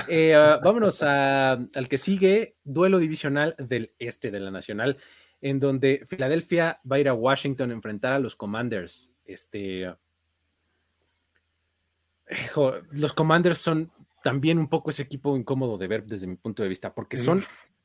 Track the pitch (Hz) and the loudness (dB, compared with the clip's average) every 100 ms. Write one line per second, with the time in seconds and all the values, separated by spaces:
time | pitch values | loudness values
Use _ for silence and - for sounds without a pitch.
0 | - 165 160 151 151 151 180 233 208 - | -2 2 6 8 8 6 4 4 2 2
1 | 151 139 139 135 135 127 123 139 123 135 | 0 2 2 2 2 0 -4 -8 -4 -2
2 | - 196 190 208 226 _ 143 139 190 190 | 0 2 4 4 0 _ -6 0 4 4
3 | 160 156 147 143 151 160 123 123 110 - | 2 -2 -2 0 -2 -2 -4 -4 -6 -10
4 | 117 - 117 101 98 95 - 104 127 135 | -12 -8 -8 -8 -8 -10 -8 -2 -2 -2
5 | - - _ _ 139 139 139 135 135 135 | -10 -20 _ _ -6 -2 0 2 2 2
6 | - 185 131 165 - 170 165 - 127 135 | -2 -4 -2 -2 0 0 0 -4 -4 0
7 | 139 120 123 139 143 131 123 117 107 104 | 2 2 2 2 -2 -4 -6 -6 -10 -6
8 | 127 139 120 - 104 110 123 107 85 - | -2 -2 -2 -6 -8 -6 -4 -6 -8 -14
9 | - _ - 92 - 104 98 92 92 87 | -20 _ -18 -14 -12 -10 -8 -8 -8 -12
10 | _ _ _ _ _ _ _ _ _ _ | _ _ _ _ _ _ _ _ _ _
11 | _ _ _ _ _ _ _ _ _ _ | _ _ _ _ _ _ _ _ _ _
12 | _ _ - 147 127 151 135 - - 147 | _ _ -12 -10 -4 0 0 0 -10 -4
13 | 147 - 160 165 180 170 - 160 165 _ | -4 0 4 4 4 2 0 -2 -4 _
14 | - _ 135 135 156 165 151 160 156 147 | -20 _ -4 0 2 2 2 -2 -2 -6
15 | 135 135 147 135 120 131 127 101 92 110 | -8 -6 -2 -2 -2 -4 -2 -4 -4 -4
16 | 104 104 92 92 113 104 98 92 90 - | -6 -10 -10 -10 -10 -6 -6 -6 -8 -12
17 | - 135 123 185 196 - _ _ | -8 -4 0 0 -2 -16 _ _